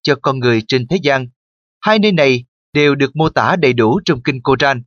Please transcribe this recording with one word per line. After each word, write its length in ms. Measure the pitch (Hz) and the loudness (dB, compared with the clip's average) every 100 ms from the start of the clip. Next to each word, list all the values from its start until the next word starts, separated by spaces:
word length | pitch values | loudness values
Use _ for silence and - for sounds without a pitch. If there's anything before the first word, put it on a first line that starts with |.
cho 140 | - 139 | -4 -2
con 180 | 147 135 | -2 -2
người 220 | 123 113 110 | 0 0 0
trên 200 | 131 120 | -4 -2
thế 100 | - | -2
gian. 240 | 139 135 127 _ _ _ _ _ | 0 -2 -4 _ _ _ _ _
Hai 180 | - 214 | -2 0
nơi 120 | 214 | 2
này 340 | 175 139 123 - _ _ | 2 2 0 -4 _ _
đều 220 | 147 147 139 | 0 2 2
được 200 | 135 151 | -2 0
mô 140 | 156 | -2
tả 260 | 151 113 180 | 0 0 0
đầy 140 | 143 | 0
đủ 260 | 120 110 151 - | 2 2 0 -2
trong 180 | 139 | -4
kinh 180 | 123 131 | -2 -6
Koran. 420 | 123 131 143 127 | -2 0 0 -2